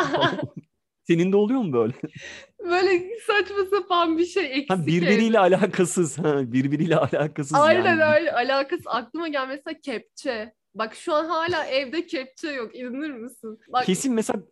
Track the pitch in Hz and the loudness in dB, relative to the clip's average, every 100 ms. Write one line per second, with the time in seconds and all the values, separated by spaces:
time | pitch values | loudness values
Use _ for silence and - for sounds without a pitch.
0 | 302 294 320 233 - - - _ _ _ | 0 0 0 -2 -8 -12 -20 _ _ _
1 | - 170 180 196 208 262 202 123 113 127 | 0 2 4 2 2 0 0 2 0 -2
2 | 151 - - - - - 392 349 370 359 | -10 -12 -18 -18 -20 -12 -2 2 4 2
3 | 370 453 - 415 403 403 381 392 370 349 | 0 -6 0 0 0 -2 0 -2 2 2
4 | 339 320 349 392 311 262 277 190 151 170 | 2 2 0 -2 -2 -2 -2 0 2 2
5 | 175 214 226 226 185 185 202 - 175 - | 4 4 4 6 6 4 2 2 0 0
6 | 165 - 160 143 127 127 135 143 170 151 | -2 0 0 0 0 0 0 0 2 2
7 | 135 160 151 - 139 269 302 349 370 330 | 2 0 -2 -4 0 4 6 6 4 2
8 | 311 302 330 233 247 269 285 339 - 226 | 4 4 2 0 0 0 -2 -6 -4 -6
9 | 247 - 339 285 262 285 330 320 - 233 | -4 -8 -6 -6 -6 -8 -12 -12 -10 -10
10 | - - 294 233 220 _ _ 196 220 - | -10 -10 -8 -6 -10 _ _ -8 -8 -6
11 | - 349 320 330 330 339 277 262 277 311 | -2 0 0 -2 0 -2 -2 -2 -2 -6
12 | 349 302 262 - 330 277 220 - 254 254 | -4 -8 -8 -10 -8 -6 -8 -10 -10 -8
13 | 302 254 233 - 220 214 _ 240 254 285 | -8 -10 -14 -14 -16 -16 _ -2 0 0
14 | 269 226 214 220 - | 0 0 -2 -6 -10